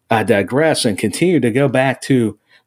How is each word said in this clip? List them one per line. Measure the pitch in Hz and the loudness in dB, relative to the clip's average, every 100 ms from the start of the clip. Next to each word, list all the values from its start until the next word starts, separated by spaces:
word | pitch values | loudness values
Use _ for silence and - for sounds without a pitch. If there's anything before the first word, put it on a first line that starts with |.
| - | -4
I | 113 | -2
digress | 101 104 95 123 160 139 123 | 2 0 0 0 0 0 -2
and | 98 | -2
continue | 107 - 175 165 | -4 0 0 2
to | 120 | 2
go | 113 143 | 0 0
back | 131 135 123 | 0 -2 -2
to | - 135 110 - _ _ | -2 0 0 -4 _ _